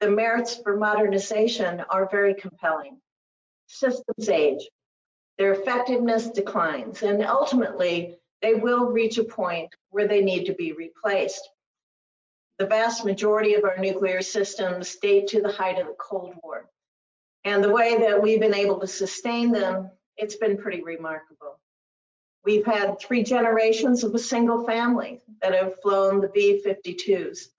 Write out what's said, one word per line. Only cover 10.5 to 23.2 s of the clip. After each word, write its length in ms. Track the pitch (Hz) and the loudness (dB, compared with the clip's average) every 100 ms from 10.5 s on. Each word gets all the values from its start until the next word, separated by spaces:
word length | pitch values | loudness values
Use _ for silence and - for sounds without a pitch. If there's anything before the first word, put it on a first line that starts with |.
be 200 | - 160 | -4 -6
replaced. 760 | 156 165 - 208 196 - - - _ _ _ _ _ _ _ _ _ _ - | -8 -12 -6 -2 0 -2 -6 -14 _ _ _ _ _ _ _ _ _ _ -6
The 60 | 196 | 0
vast 400 | 220 233 233 208 | 2 0 -2 -4
majority 480 | 196 214 214 214 | 0 0 2 2
of 100 | 208 | 2
our 140 | 202 185 | 2 0
nuclear 440 | 190 190 190 185 | -2 -2 -2 -2
systems 720 | 190 214 196 - 190 180 180 - | -4 -4 -4 -4 -4 -4 -8 -4
date 300 | 202 196 202 | 2 2 2
to 140 | 220 | 0
the 120 | 202 | 0
height 260 | 202 190 - | 0 -2 -2
of 80 | - | -4
the 80 | - | -8
Cold 380 | - 190 180 170 | -8 -8 -10 -16
War. 260 | 165 - - _ _ _ _ _ _ _ 202 | -14 -14 -14 _ _ _ _ _ _ _ -2
And 180 | 202 | 2
the 80 | 202 | 4
way 280 | 233 233 220 | 4 4 4
that 220 | 220 202 | 4 4
we've 200 | 214 220 | 4 4
been 120 | 214 | 4
able 280 | 202 202 190 | 2 2 0
to 60 | 190 | -4
sustain 680 | - 185 - 240 233 233 | -4 -6 -4 -4 0 2
them, 380 | 220 185 190 190 - _ - | 2 0 -2 -6 -14 _ -8
it's 180 | 214 - | -8 -2
been 220 | 220 202 | -2 -2
pretty 260 | 208 180 | -4 -8
remarkable. 760 | 165 165 160 156 - 156 147 139 _ _ _ _ _ _ _ _ | -8 -10 -8 -10 -12 _ -20 -20 _ _ _ _ _ _ _ _
We've 220 | 202 214 226 | 0 2 2
had 340 | 214 202 196 | 0 0 -4
three 240 | - 247 | -2 -2